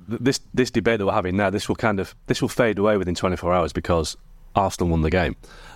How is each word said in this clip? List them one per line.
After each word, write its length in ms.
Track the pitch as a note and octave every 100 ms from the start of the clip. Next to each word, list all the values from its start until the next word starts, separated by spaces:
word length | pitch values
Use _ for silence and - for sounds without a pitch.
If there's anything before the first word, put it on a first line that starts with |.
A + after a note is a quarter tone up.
| -
Th-, 140 | A2+
this, 180 | C3 - -
this 160 | - B2
debate 280 | A#2 A2 A2+
that 60 | G2
we're 60 |
having 220 | G#2 F2+ F#2+
now, 140 | G2
this 180 | G2 -
will 80 | G#2+
kind 220 | A2+ G2
of, 140 | F2+ - -
this 140 | B2+
will 80 | B2
fade 280 | - A#2+ G2
away 180 | G#2 G#2
within 180 | F2+ E2+
twenty-four 360 | F#2+ F2+ F2
hours 200 | F2+ D#2+
because 420 | F2 - E2+ D#2+ - - - - -
Arsenal 340 | F#2+ - F2
won 120 | E2
the 80 | D#2
game. 260 | F2+ E2+ - - - -